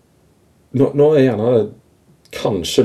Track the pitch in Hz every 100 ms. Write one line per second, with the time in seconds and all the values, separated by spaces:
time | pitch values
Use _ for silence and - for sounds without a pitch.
0 | _ _ _ _ _ _ _ 127 135 143
1 | 147 156 131 104 117 117 104 - _ _
2 | _ _ _ - 135 98 80 -